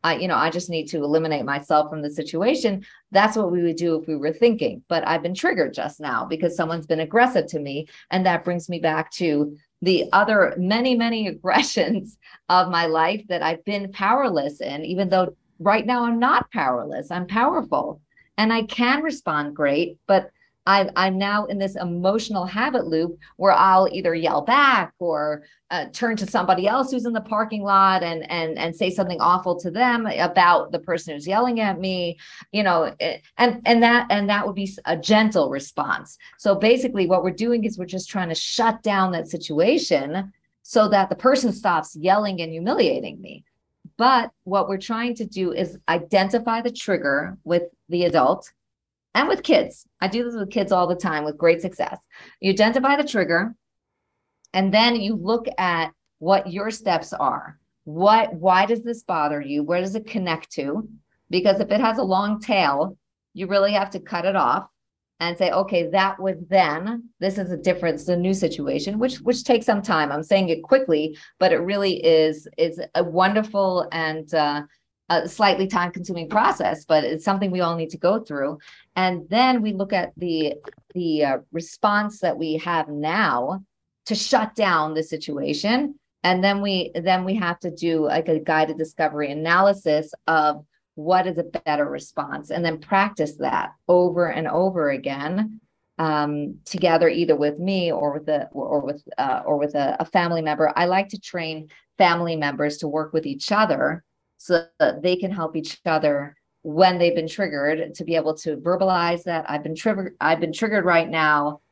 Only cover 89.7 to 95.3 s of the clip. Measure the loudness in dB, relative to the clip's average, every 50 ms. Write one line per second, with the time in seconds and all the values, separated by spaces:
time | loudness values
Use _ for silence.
89.7 | 2 2 0 0 0 0 -2 -6 -14 _ _ 2 2 4 4 2 0 -2 -10 _
90.7 | _ _ _ _ _ -8 0 2 2 2 2 0 -2 -4 -6 -6 -8 -8 _ -2
91.7 | 0 0 0 -2 -4 -10 -10 -10 _ -8 -8 -6 -8 -12 -8 -8 -6 -2 -2 -2
92.7 | -4 -4 -4 0 0 0 0 0 -2 -4 -4 -4 -4 -6 -4 -2 -2 -2 -4 -6
93.7 | -10 _ _ 2 4 4 4 2 2 0 0 0 -2 -4 -4 -2 0 0 0 0
94.7 | 0 0 -2 -2 -2 -2 -4 -6 -6 -6 -6 -4